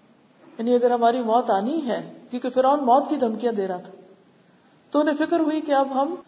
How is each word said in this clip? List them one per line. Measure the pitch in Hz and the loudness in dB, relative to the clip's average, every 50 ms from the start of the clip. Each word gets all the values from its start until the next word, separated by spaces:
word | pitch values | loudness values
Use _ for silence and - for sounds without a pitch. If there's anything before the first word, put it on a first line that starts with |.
| _ _ _ _ _ _ _ _ - - - - | _ _ _ _ _ _ _ _ -20 -20 -12 -6
یعنی | 226 240 247 | -2 0 2
اگر | 240 240 240 | 2 4 2
ہماری | 240 240 233 233 233 254 | 2 4 2 2 2 2
موت | 240 214 220 247 233 233 | 0 2 2 2 2 2
آنی | 208 196 202 240 311 330 294 240 | 0 0 0 -2 -4 -4 -4 -4
ہے، | 202 165 160 165 - - - - | -6 -6 -8 -12 -18 -20 -18 -12
کیونکہ | - 247 - 254 | -10 -8 -6 -4
فرعون | 254 254 262 262 285 302 | 0 2 2 2 2 2
موت | 277 240 240 285 285 - | 2 4 4 4 4 0
کی | 311 | -2
دھمکیاں | 269 247 226 220 208 233 240 | -2 -2 -2 -2 -2 -4 -4
دے | 226 202 190 185 | -2 -2 -4 -4
رہا | 180 180 | -6 -8
تھا، | - - - - - - - _ _ _ _ _ _ _ _ _ _ _ _ _ _ _ | -10 -16 -20 -20 -20 -20 -20 _ _ _ _ _ _ _ _ _ _ _ _ _ _ _
تو | - 294 | 0 0
انہیں | 302 311 294 | 2 2 0
فکر | 294 311 311 339 330 | 0 -2 0 0 0
ہوئی | 320 294 311 311 | 0 0 -2 -4
کہ | 311 294 | -2 0
اب | 277 269 269 262 269 254 | 0 0 0 0 0 -2
ہم | 277 320 359 349 - | -2 -2 -4 -10 -14